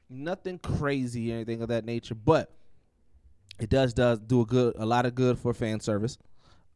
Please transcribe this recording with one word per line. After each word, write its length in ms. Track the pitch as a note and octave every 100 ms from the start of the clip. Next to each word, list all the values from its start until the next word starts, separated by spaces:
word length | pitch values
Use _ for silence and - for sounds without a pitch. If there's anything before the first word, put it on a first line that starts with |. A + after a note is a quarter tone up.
| _
nothing 500 | B2+ D3+ F#3 F#3+ F3+
crazy 720 | - - D3 C#3 B2+ A#2 A2+
or 60 | A2+
anything 260 | A2+ A2+
of 60 | A2+
that 160 | A#2
nature, 320 | A2 A#2 - A2+
but 340 | G#2+ D#3 - - - - _ _ _ - - - - -
it 100 | A2+
does, 240 | C3+ C3
does 240 | A2+ B2 A#2
do 220 | A2 B2+
a 60 | A2
good, 280 | B2+ A#2+ -
a 80 | A2
lot 200 | A#2+ B2
of 80 |
good 240 | A#2+ B2+ A#2+
for 160 | A#2+
fan 240 | A2+ A#2 G#2+
service. 400 | - G#2 A2 - - - - - _